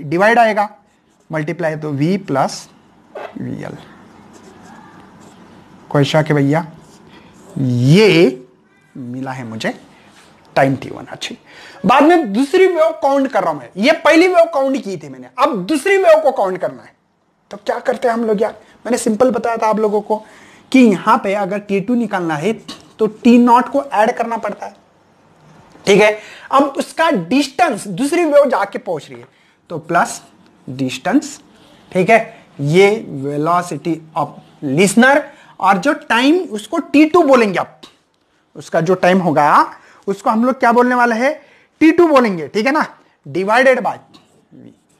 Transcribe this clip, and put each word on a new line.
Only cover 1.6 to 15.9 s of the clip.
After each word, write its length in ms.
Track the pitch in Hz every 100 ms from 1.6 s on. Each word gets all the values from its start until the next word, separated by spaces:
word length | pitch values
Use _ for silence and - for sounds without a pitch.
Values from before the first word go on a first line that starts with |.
| 160 156
तो 160 | 151
V 240 | 139 156 196
plus 380 | 196 135 185 - - _ _ _ _ - - -
वीएल। 400 | 123 - 50 - - - - - - - - - - - - - - - - - - - _ - -
कोई 140 | 147
शक 220 | 143 156 151
है 80 | 147
भैया? 300 | 139 156 165 - - - - - - - - -
ये 880 | 131 123 127 185 208 165 220 - - _ _ _ _ 147
मिला 360 | 120 127 131
है 140 | 131 113
मुझे 280 | 113 185 - - - _ - _ _ _ -
टाइम 200 | 135 135
टी 140 | -
वन। 160 | - -
अच्छी, 320 | - - 240 _ - - - 190
बाद 180 | 262
में 300 | 302 359 226
दूसरी 320 | 202 277 370 370
वेव 240 | 330 330 320
काउंट 260 | 277 277 269
कर 140 | 202
रहा 100 | 170
हूं 80 | 147
मैं, 100 | 117 180
ये 140 | 254
पहली 340 | 339 294 320 370
वेव 180 | 349 339
काउंट 300 | 294 269 254
की 120 | 196 170
थी 120 | 151
मैंने, 200 | 131 123 -
अब 180 | 302 220 185
दूसरी 320 | 311 392